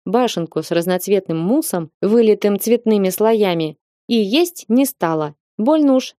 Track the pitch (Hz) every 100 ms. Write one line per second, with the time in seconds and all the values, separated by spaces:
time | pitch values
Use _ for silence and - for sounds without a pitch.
0 | - 226 240 - 165 156 160 170 170 180
1 | 190 196 190 160 175 285 311 180 156 _
2 | 190 233 226 202 208 202 220 240 220 208
3 | 190 185 220 226 196 170 156 151 _ _
4 | - 233 196 269 349 - - 240 277 -
5 | 170 160 151 - _ - 220 311 285 262
6 | -